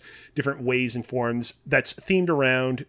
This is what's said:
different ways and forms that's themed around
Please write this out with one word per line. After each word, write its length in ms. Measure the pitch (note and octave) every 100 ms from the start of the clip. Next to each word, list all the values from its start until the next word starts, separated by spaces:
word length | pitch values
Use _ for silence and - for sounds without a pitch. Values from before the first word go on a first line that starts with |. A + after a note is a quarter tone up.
| - - -
different 260 | - C#3 C3+
ways 320 | B2 B2+ B2+
and 120 | A#2+ A2
forms 480 | B2+ A#2 A#2+ A#2+ - -
that's 280 | C3 -
themed 340 | - - F#3+ F3+
around 560 | D3+ C3 B2+ B2+ B2+